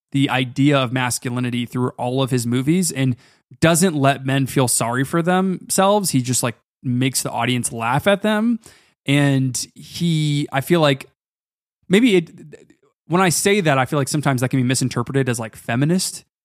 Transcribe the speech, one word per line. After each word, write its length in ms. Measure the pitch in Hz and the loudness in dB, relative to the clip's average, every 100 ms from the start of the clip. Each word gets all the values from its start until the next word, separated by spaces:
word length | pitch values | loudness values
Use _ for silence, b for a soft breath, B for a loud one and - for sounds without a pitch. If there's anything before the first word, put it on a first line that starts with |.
| _ | _
the 160 | 139 135 | -2 0
idea 480 | 127 127 127 143 139 | 0 -2 0 2 2
of 140 | 123 | 0
masculinity 720 | 123 123 - 127 123 123 120 117 | -2 -2 -4 -6 -6 -4 -4 -4
through 240 | 127 123 - | -4 -4 -4
all 260 | 123 131 | -4 -2
of 80 | 131 | 0
his 160 | 127 117 | -2 0
movies 460 | 123 131 180 165 | -2 0 0 0
and 240 | 135 131 120 b b _ - | -2 -2 -2 b b _ 0
doesn't 340 | 160 165 190 | 2 4 2
let 320 | 151 135 131 135 | 2 2 0 -2
men 220 | 139 131 | -2 0
feel 220 | 143 123 | 0 0
sorry 340 | - 117 123 | 0 -2 -2
for 180 | 139 170 | -2 -2
themselves. 880 | 170 185 190 180 - - 196 208 190 | 0 0 0 -4 -4 0 2 2 2
He 100 | 135 | -2
just, 220 | 123 123 | 0 -2
like, 120 | 123 - _ _ | -2 -6 _ _
makes 420 | 131 123 131 - | -4 -2 0 -2
the 60 | 135 | -6
audience 420 | 117 120 123 113 | -4 0 0 -2
laugh 340 | 117 113 143 202 | -4 -2 0 2
at 140 | 196 | 0
them. 380 | 214 214 226 226 b b b b - | 0 0 0 -2 b b b b 0
And 480 | 143 143 135 131 120 - - | 2 4 2 0 -4 -10 -14
he, 720 | - - 170 156 151 143 151 | -16 -4 -2 0 0 -2 -2
I 80 | 135 | -4
feel 180 | - 175 | 0 2
like 300 | 147 135 - _ _ _ _ _ _ _ - | 2 0 -6 _ _ _ _ _ _ _ 0
maybe 260 | 196 247 185 | 4 6 4
it, 140 | 160 - 151 - - _ _ _ - | 0 -10 -20 -20 -20 _ _ _ -4
when 140 | 175 | 2
I 80 | 190 | 2
say 320 | - 202 208 | 2 2 2
that, 160 | 156 135 | 2 2
I 80 | 127 | 0
feel 120 | 151 | -2
like 100 | 131 | -2
sometimes 320 | 156 143 123 | -2 0 0
that 80 | 127 | 0
can 100 | 135 | 0
be 60 | 123 | 0
misinterpreted 640 | 131 127 123 117 135 127 | 0 -2 -2 -2 -2 0
as, 100 | 117 | -2
like, 160 | 113 - | -6 -10
feminist, 680 | - 120 151 185 - - - _ | -4 0 2 0 -2 -8 -18 _